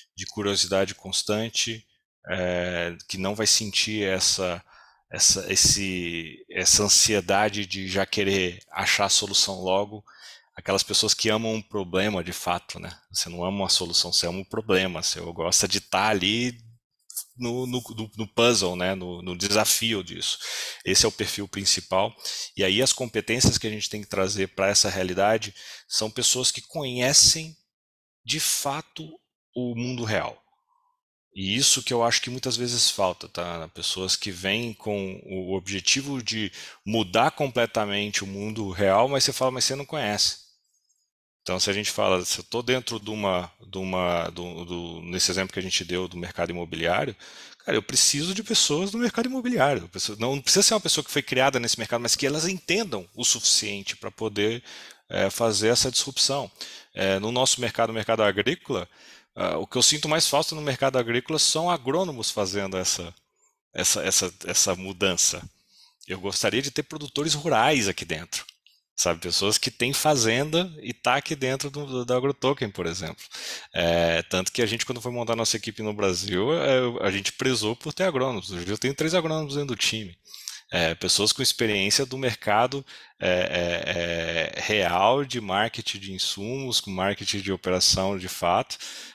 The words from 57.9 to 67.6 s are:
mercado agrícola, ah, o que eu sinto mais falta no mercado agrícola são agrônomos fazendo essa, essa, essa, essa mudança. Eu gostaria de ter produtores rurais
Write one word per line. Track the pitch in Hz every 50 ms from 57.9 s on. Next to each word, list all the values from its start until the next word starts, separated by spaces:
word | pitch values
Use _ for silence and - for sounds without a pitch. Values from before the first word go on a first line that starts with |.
| 110
mercado | 113 104 - 113 110
agrícola, | 107 101 95 104 104 123 170 - - - 131 92 90 - _ - - - - - _ _ -
ah, | - 92 87 78 80
o | -
que | - - 127
eu |
sinto | 120 - 151 151 143 151
mais | 156 165 156 -
falta | - 143 160 - 160
no | 156
mercado | 151 147 127 - 139 135 127 131
agrícola | 117 117 120 127 - - 160 151
são | - - - 156 165 175
agrônomos | 175 156 120 131 139 175 190 175 143 117 107 -
fazendo | - 110 101 92 95 101 98 95 95 92
essa, | 92 - - - 87 85 - _ _ _ _ _ _ _ _ _ _ _ -
essa, | - - - - - 73
essa, | 95 - - 98 90 - - -
essa | 92 90 - - 101 92
mudança. | 92 92 95 95 87 98 95 87 - - - - 87 - 95 _ _ _ _ _ - - _ _ _ - -
Eu | 92 95
gostaria | 90 101 95 - - - 95 123
de | 135 143
ter | - - 147
produtores | - 160 151 147 135 - 135 151 160 143
rurais | 147 147 170 135 107